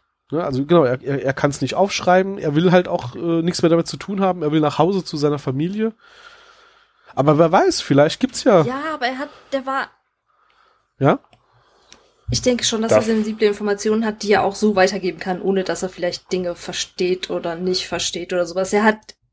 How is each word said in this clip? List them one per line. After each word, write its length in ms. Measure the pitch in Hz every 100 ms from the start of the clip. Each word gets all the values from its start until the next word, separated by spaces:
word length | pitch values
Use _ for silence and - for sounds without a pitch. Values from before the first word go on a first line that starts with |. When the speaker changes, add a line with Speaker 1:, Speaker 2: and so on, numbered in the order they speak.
| _ _ _
Speaker 1:
Ne, 120 | 147
also 200 | 175 131
genau, 200 | 139 175
er, 180 | 131 127
er, 200 | 135 139
er 80 | 135
kann's 280 | - 143 139
nicht 140 | 131
aufschreiben, 640 | - 196 - - 185 190 196
er 160 | 160
will 160 | 147 180
halt 160 | 180 180
auch, 300 | 175 123 -
äh, 260 | 170 165
nichts 200 | 170 -
mehr 60 | 170
damit 180 | 170 165
zu 80 | 139
tun 240 | - 196
haben, 220 | 190 180
er 100 | 151
will 80 | 156
nach 180 | 151 -
Hause 240 | 165 196
zu 120 | - 151
seiner 240 | 147 147
Familie. 520 | 143 135 170 208 220 220 _ - - - _ _ _ _ _ _ _ -
Aber 200 | 143 147
wer 100 | 165
weiß, 300 | 190 381 -
vielleicht 400 | - 139 151 -
gibt's 240 | 262 -
ja 180 | 277 185
Speaker 2:
Ja, 180 | 156 269 311
aber 120 | 302 247
er 100 | 262
hat, 120 | 294 - _
der 140 | 269 262
war 220 | 269 - _ _ _ _ _ _ _ _ _ _ _
Speaker 1:
Ja? 180 | 135 - - _ _ _ _ _ _ - _ _ -
Speaker 2:
Ich 120 | -
denke 200 | 247 240
schon, 200 | - 220
dass 80 | 220
Speaker 3:
Darf 180 | 214 220
Speaker 2:
er 60 | 220
sensible 320 | 214 214 214
Informationen 560 | 202 208 202 214 220
hat, 180 | 226 208
die 80 | 202
er 140 | 202
auch 100 | 185
so 220 | 196 214 190
weitergeben 420 | 190 202 175 165
kann, 240 | 196 180
ohne 220 | 185 190
dass 180 | 185 165
er 60 | 185
vielleicht 420 | - 180 - -
Dinge 240 | 180 175
versteht 760 | 175 - 175 - - 180 180 -
oder 280 | 180 170 165
nicht 320 | 180 185 -
versteht 440 | 170 - 175 175
oder 140 | 180 170
sowas. 260 | 175 190
Er 120 | 208
hat 320 | 220 214 - - _